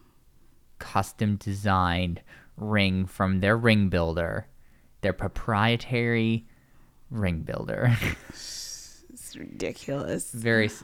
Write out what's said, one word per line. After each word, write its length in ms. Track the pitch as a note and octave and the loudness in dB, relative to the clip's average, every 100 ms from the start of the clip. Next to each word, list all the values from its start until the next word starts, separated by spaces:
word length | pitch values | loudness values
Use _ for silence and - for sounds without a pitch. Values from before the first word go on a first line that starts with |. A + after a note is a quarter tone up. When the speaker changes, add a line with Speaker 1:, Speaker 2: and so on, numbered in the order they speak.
| - _ _ - - - - - | -20 _ _ -20 -20 -20 -20 -18
Speaker 1:
custom-designed 1400 | - G2+ F#2+ - G#2 G2+ G2+ G2 G2+ F#2 F2+ F2 F2+ E2+ - - - - | -4 -2 -2 -2 0 0 -4 -2 2 2 4 2 -2 -4 -10 -20 -20 -10
ring 480 | G#2+ G#2+ G2 F#2 F#2 | 0 4 4 2 0
from 340 | - F#2+ F#2+ | 0 0 2
their 160 | G2 A#2 | 4 4
ring 320 | A#2 G#2+ F#2+ | 4 4 4
builder, 580 | F2 E2 E2+ E2+ G#1+ - - - - _ - | 2 2 0 -2 -4 -8 -16 -20 -20 _ -4
their 120 | G2 | -2
proprietary 1300 | - G2 - - G#2 A2+ A#2 - A#2+ A#2+ A#2 A2+ A2+ - - _ - - _ - | -2 -4 -4 -2 2 2 0 0 0 2 2 2 0 -4 -18 _ -20 -20 _ -10
ring 320 | A2+ F#2+ E2 | -2 0 0
builder. 540 | D#2 - - G#1+ B2 A2+ | -4 -6 -6 0 2 2
<laughs> 40 | - - - - - - - - - - - | 0 -4 -10 -16 -14 -12 -12 -14 -18 -20 -20
Speaker 2:
It's 220 | A#3+ - - | -18 -16 -14
ridiculous. 920 | - - - - - C#3 E2+ E3+ - | -12 -8 -6 -6 -6 -6 -4 -6 -6
Speaker 1:
Very 340 | A#2+ A#2 A2+ G#2+ | -4 2 4 4
s-, 180 | - | -2